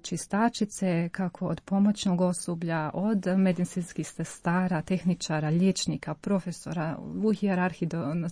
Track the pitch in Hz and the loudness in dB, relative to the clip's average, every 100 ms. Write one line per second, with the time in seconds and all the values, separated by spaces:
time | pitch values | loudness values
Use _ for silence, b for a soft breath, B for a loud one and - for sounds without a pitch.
0 | - 170 - 202 233 - 208 - 185 170 | -8 -8 -2 2 2 2 -4 0 0 2
1 | 170 - 180 - 175 165 - 196 202 208 | 0 -2 -4 -2 -4 -4 0 4 4 4
2 | 196 180 180 180 - 170 165 165 156 - | 2 2 2 0 -4 -4 -2 -2 -2 -2
3 | 208 208 180 190 190 180 180 185 170 - | 0 0 2 4 4 4 -2 -2 -6 -6
4 | 151 - 165 - 175 175 185 165 - 180 | -8 -6 -8 -4 0 0 2 0 0 0
5 | 185 175 - 156 156 165 190 180 - 151 | 0 0 -2 0 2 4 4 2 -2 -2
6 | - 156 196 196 175 - - 170 160 - | -6 -6 -2 -2 -2 -8 -6 -4 -2 -4
7 | 180 180 214 202 202 180 180 175 165 165 | -6 -2 0 2 2 2 0 0 -2 -2
8 | 143 170 170 | -2 -2 -2